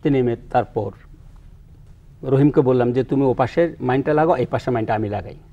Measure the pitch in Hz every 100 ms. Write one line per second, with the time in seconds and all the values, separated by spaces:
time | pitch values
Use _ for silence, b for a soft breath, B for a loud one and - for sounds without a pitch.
0 | 156 135 123 113 - 127 104 117 104 -
1 | - - - - - - - - - -
2 | - - 135 131 143 151 131 127 120 123
3 | 127 135 135 117 123 - 170 - 127 131
4 | 143 151 160 156 117 127 - 120 110 107
5 | 107 101 92 139 -